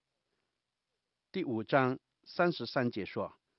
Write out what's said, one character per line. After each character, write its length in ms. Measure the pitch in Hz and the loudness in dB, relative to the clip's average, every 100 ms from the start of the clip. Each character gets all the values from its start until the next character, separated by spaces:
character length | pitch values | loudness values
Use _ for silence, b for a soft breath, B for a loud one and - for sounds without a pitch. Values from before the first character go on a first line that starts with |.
| _ _ _ _ _ _ _ _ _ _ _ _ _ | _ _ _ _ _ _ _ _ _ _ _ _ _
第 140 | 190 160 | -6 -4
五 180 | 113 | -4
章 340 | 107 143 127 131 - _ - | 2 4 4 2 -6 _ -8
三 260 | - 175 | 0 2
十 140 | 165 117 | 0 -2
三 260 | - 123 | 0 0
节 140 | 113 92 | -2 -4
说 340 | - 92 - _ | -4 -6 -8 _